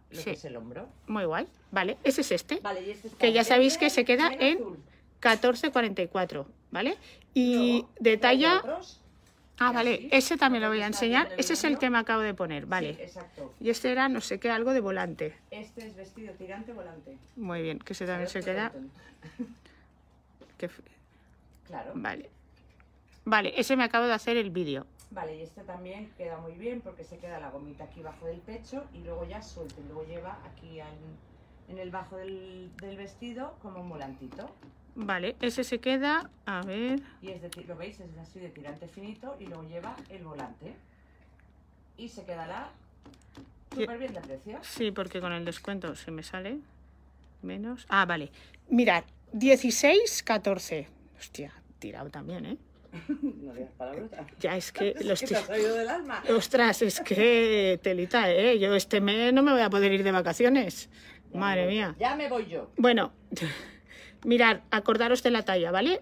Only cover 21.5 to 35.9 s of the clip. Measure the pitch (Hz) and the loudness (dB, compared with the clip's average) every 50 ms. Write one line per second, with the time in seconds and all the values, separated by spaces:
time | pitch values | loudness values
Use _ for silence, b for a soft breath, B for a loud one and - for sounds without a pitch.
21.5 | _ _ _ - - - - 554 - 269 - 107 95 - - - - _ _ _ | _ _ _ -16 -14 -12 -12 -10 -10 -8 -8 -6 -8 -8 -12 -16 -20 _ _ _
22.5 | _ _ _ - _ _ _ _ _ _ _ _ _ - _ 220 220 214 196 185 | _ _ _ -20 _ _ _ _ _ _ _ _ _ -10 _ 2 2 4 2 2
23.5 | - - 240 - 269 262 240 226 - 233 240 240 233 - - 240 233 240 220 196 | 0 0 2 2 4 4 4 4 2 2 2 2 2 0 0 0 0 2 0 0
24.5 | 165 185 175 151 139 135 - - _ - - - 208 185 165 156 156 156 165 156 | -2 -4 -2 -2 -4 -6 -8 -12 _ -20 -20 -18 -14 -12 -10 -10 -10 -12 -14 -16
25.5 | - 202 190 180 180 180 185 185 190 208 214 214 - - 180 170 165 160 165 165 | -16 -18 -16 -14 -14 -14 -12 -14 -14 -14 -16 -16 -14 -12 -12 -10 -10 -10 -12 -14
26.5 | 165 175 208 240 247 240 - 190 180 - - - 180 170 175 175 175 - 147 139 | -14 -10 -8 -8 -8 -8 -10 -14 -16 -16 -18 -18 -18 -16 -16 -14 -14 -14 -14 -14
27.5 | 131 139 147 147 143 - 151 - - 170 160 156 151 - 165 165 165 175 - - | -14 -14 -14 -16 -16 -16 -18 -18 -18 -16 -16 -16 -16 -12 -10 -10 -10 -10 -12 -14
28.5 | 214 233 226 - 262 269 277 - - 175 170 170 170 170 170 170 196 214 208 - | -14 -14 -14 -12 -12 -12 -12 -12 -16 -16 -14 -12 -10 -10 -10 -10 -12 -14 -14 -14
29.5 | - 175 160 147 - 156 143 143 156 156 156 156 170 170 170 185 - - - 165 | -14 -14 -14 -14 -14 -16 -18 -14 -14 -12 -12 -12 -12 -12 -12 -12 -14 -14 -16 -20
30.5 | - - 156 165 160 160 156 156 156 151 156 160 156 - b b b b b b | -20 -20 -20 -18 -16 -16 -16 -16 -18 -18 -18 -20 -20 -20 b b b b b b
31.5 | b b b - 185 185 185 180 175 190 185 - 190 185 185 190 190 190 185 185 | b b b -18 -14 -12 -12 -10 -10 -10 -12 -12 -14 -14 -12 -12 -12 -12 -14 -16
32.5 | 185 185 180 180 - - 190 196 196 196 196 196 - - 240 240 233 247 269 302 | -16 -18 -18 -18 -18 -16 -16 -14 -14 -14 -14 -16 -16 -16 -14 -14 -12 -10 -12 -12
33.5 | 311 - - 208 185 180 175 175 160 151 139 135 135 - 135 123 - - 214 285 | -14 -16 -18 -16 -14 -14 -14 -12 -12 -12 -12 -14 -14 -14 -16 -16 -14 -16 -16 -16
34.5 | - _ - - - - _ - - 247 214 202 190 180 180 202 - - - 247 | -18 _ -20 -20 -20 -20 _ -18 -12 -10 -6 -4 -4 -4 -4 -6 -4 -4 -4 -2
35.5 | 233 - 254 - 247 233 - 254 | -2 -2 -2 -4 -4 -4 -2 0